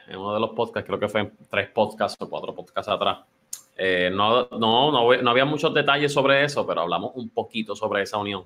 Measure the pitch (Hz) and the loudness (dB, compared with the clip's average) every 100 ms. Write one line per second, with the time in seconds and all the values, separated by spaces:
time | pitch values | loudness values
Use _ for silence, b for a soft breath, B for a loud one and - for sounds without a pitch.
0 | - 95 101 107 113 - 113 104 - 98 | -16 -10 -4 -2 -2 -2 -4 -4 -4 -4
1 | 101 107 101 - - 101 - - 104 - | -2 -2 -4 -8 -6 -4 -2 0 0 0
2 | 101 - 92 76 - - - 95 104 95 | -4 -4 -10 -8 -8 -12 -10 -8 -2 0
3 | 98 90 _ _ - - _ - 92 90 | 0 -2 _ _ -18 -18 _ -4 0 2
4 | 90 95 107 123 123 117 113 120 147 131 | 2 2 2 2 0 0 2 4 4 4
5 | 117 123 127 123 139 151 160 151 139 143 | 4 4 4 4 2 0 0 0 2 2
6 | 143 143 135 139 143 123 92 82 87 85 | 2 2 4 4 2 -2 -2 -2 -2 -2
7 | 117 131 113 - 110 113 107 101 107 101 | -4 -8 -8 -6 -4 -6 -6 -4 -2 -2
8 | 95 107 101 95 | -2 -4 -4 -6